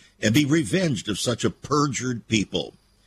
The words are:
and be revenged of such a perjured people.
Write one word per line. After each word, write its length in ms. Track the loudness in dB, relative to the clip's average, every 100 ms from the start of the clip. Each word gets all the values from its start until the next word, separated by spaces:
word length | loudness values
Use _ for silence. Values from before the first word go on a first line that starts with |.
| -18 -2
and 140 | 2
be 100 | 2
revenged 640 | 4 2 2 0 0 -2 -4
of 100 | -4
such 260 | -2 0
a 60 | -2
perjured 760 | -4 -2 0 0 -2 -4 -6 0
people. 460 | 0 0 -4 -6 -12 _ _